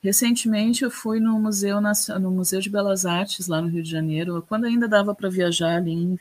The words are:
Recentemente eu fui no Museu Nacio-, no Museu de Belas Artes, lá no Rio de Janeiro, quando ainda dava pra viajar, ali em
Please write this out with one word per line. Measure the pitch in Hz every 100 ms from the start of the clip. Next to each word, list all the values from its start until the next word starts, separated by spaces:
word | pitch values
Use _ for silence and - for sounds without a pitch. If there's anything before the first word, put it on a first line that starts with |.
| 196
Recentemente | 202 240 240 226 214 220 240
eu | 254
fui | - 220 220
no | 226 220
Museu | 214 202 202 202
Nacio-, | 208 208 - 202
no | 185
Museu | 185 180 190
de | 190
Belas | 202 202 196 185
Artes, | 175 202 - 180
lá | 160
no | 170
Rio | 170
de | 160
Janeiro, | 160 160 156 170 170 165
quando | 214 240
ainda | 233 233
dava | 208 202 208
pra | 196
viajar, | 185 175 170 165 170
ali | 175
em | 165 175 185